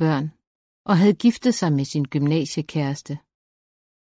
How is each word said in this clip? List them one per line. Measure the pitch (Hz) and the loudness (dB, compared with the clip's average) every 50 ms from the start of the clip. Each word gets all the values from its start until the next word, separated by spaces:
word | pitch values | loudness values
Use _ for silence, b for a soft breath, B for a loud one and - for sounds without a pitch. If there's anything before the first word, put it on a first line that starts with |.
børn, | 165 156 147 135 151 151 - _ _ _ _ _ _ _ _ _ - - | 0 0 0 -2 -4 -6 -10 _ _ _ _ _ _ _ _ _ -2 0
og | 196 165 | 2 4
havde | 196 208 170 - - | 4 4 4 4 2
giftet | 240 - - - 254 233 | 2 2 2 0 -2 0
sig | - 190 160 | 0 0 0
med | 147 139 135 | 0 0 0
sin | - - 151 139 | -2 -2 -4 -4
gymnasiekæreste. | - - 143 143 147 160 165 139 - - 156 147 - - 156 143 139 147 - - - 143 - _ _ _ _ _ _ _ _ _ _ _ _ _ _ _ _ _ _ | -2 -2 -2 0 0 0 0 -2 -4 -6 -8 -6 -4 -4 -4 -2 -4 -4 -8 -8 -12 -12 -12 _ _ _ _ _ _ _ _ _ _ _ _ _ _ _ _ _ _